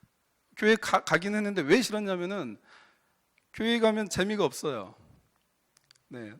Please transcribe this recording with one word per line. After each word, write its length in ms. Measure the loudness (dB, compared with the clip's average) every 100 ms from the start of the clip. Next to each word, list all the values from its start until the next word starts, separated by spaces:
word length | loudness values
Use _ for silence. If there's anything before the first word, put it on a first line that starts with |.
| _ _ _ _ _ 0
교회 200 | 2 4
가, 280 | 2 0
가긴 300 | 2 0 0
했는데 260 | -2 -2 -2
왜 200 | 4 4
싫었냐면은 760 | 2 -2 -2 -4 -4 -6 -8 -12 _ -20 _ _ _ _ _ _ _
교회 280 | -4 0 4
가면 280 | 4 2 -2
재미가 360 | -2 -2 0
없어요. 500 | 0 -2 -6 -6 -10 -16 -20 -20 _ _ _ _ _ _ _ _ -18
네, 240 | -16 -16 -12